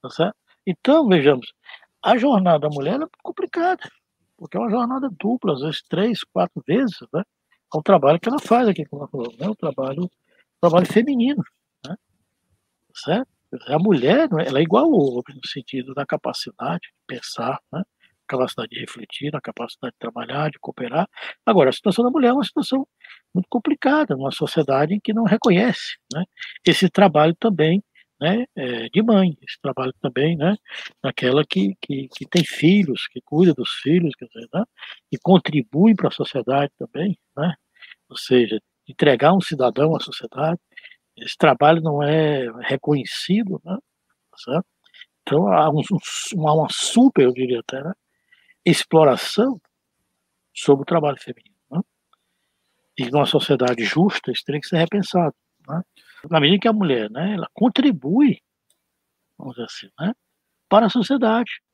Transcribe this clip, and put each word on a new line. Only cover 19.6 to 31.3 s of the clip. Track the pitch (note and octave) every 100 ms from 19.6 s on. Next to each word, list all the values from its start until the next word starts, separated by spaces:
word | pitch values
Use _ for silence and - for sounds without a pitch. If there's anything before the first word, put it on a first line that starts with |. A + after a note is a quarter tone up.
| A#2+ - B2
de | _
trabalhar, | A#2 - A2+ C3+ D3+
de | -
cooperar. | - - A#2+ D3 F#3+ - - - -
Agora, | G3 C3
a |
situação | - G#3 -
da | A#3+
mulher | D4 B3
é |
uma | C4+
situação | A#3 - A3+ C4+ C#4+ _ - - _
muito | F3+ -
complicada, | A#3+ D4 D4 - D4+ D4+
numa | C3+ C3+
sociedade | - D3+ - C#3 C3+ D3+
em | G3+
que | -
não | G#3+
reconhece, | A3+ G#3+ B3 F3+ A#3+ - - - _
né, | D3 F#3 _ - - -
esse | G#3+ F3+
trabalho | - G3 D3 D#3 E3+
também, | A#3 E3+ D#3 F#3+ _ _ _ _
né, | D3+ A3 B3+
é, | - B2+ A#2 A2+
de | F#3+
mãe, | A3+ G3+ F#3 D3
esse | - -
trabalho | C#3 B2+ C3 -
também, | C#3+ B2+ D3+ E3+
né, | D#3+ G#3 - - - _
daquela | C3+ - B2+